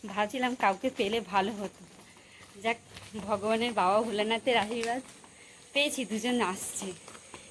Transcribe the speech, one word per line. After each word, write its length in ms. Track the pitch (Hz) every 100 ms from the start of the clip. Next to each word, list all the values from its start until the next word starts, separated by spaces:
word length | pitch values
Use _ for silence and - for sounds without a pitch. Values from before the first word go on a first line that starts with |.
| 214
ভাবছিলাম 480 | 196 208 262 247
কাউকে 360 | 247 208 190 262 262
পেলে 240 | 202 233
ভালো 320 | 180 196 196
হতো। 320 | 208 196 - 180 - - - - - - 202
যাক, 140 | 220 233 - - - 208 190
ভগবানের, 460 | 208 208 220 240
বাবা 280 | 208 180 208
ভোলানাথের 560 | 233 208 208 226 269 233
আশীর্বাদ 460 | 208 240 226 247 - - - - - - -
পেয়েছি, 320 | 285 285 277
দুজন 360 | 214 220 233 247
আসছে, 460 | 185 185 - - 196 175 - - - - -